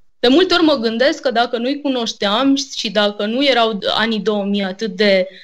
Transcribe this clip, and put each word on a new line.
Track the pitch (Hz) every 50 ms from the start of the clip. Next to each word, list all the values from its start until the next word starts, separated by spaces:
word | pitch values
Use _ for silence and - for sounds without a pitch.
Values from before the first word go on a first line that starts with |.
| - _ _ _
De | -
multe | 240 262 330 370 370 339
ori | 349 330
mă | 302 294
gândesc | 247 220 226 226 226 254 294 330 311
că | - 269
dacă | 220 226 240 240 247
nu-i | 226 233 254 285 285
cunoșteam | 294 285 254 247 226 220 - - 208 196 202 233 269 277 277 269 - - -
și | - - 220
dacă | 180 214 208 208 208 208 208
nu | 214 226 262 285
erau | 277 247 240 226 220 220 190 - - -
anii | - 214 226 220 214
două | 180 214 214 208 196
mii | 202 202 202 196
atât | 185 185 - 226 220 180
de | 180 214 208 190 190 185 190 - -